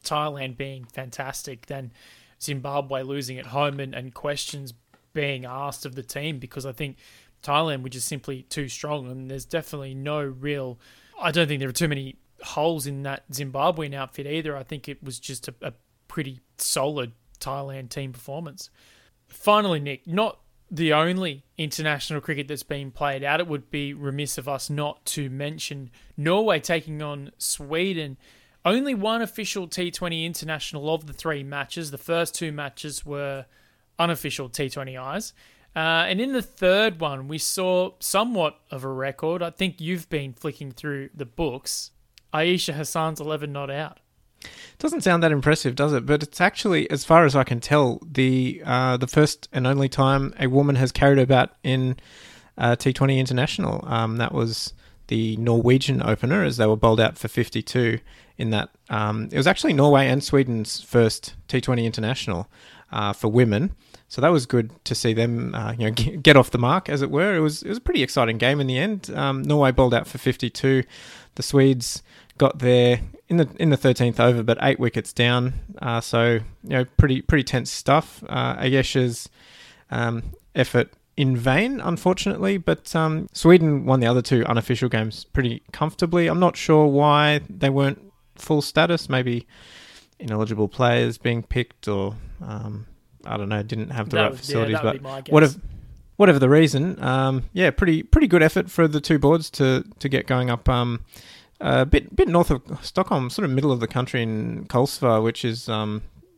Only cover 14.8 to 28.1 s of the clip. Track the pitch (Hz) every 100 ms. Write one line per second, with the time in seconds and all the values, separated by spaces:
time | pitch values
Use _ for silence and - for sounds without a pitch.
14.8 | - 135 139 123 - 131 - 123 143 -
15.8 | _ _ _ - 139 131 _ - - 147
16.8 | 139 147 120 117 _ _ 135 139 139 135
17.8 | 123 - 135 123 - 143 160 160 - _
18.8 | _ _ _ _ _ - 208 214 202 160
19.8 | 143 135 - 180 220 - _ _ _ 156
20.8 | 160 151 165 185 180 139 _ - 151 -
21.8 | 156 143 - 151 - 147 143 147 - 143
22.8 | 135 - 147 135 139 156 175 147 - 147
23.8 | 143 143 143 139 143 - 131 135 - 147
24.8 | 147 - - 156 135 131 147 156 - 143
25.8 | 127 _ - - 151 190 220 160 - 165
26.8 | 151 151 151 143 139 _ - - 143 160
27.8 | 190 170 147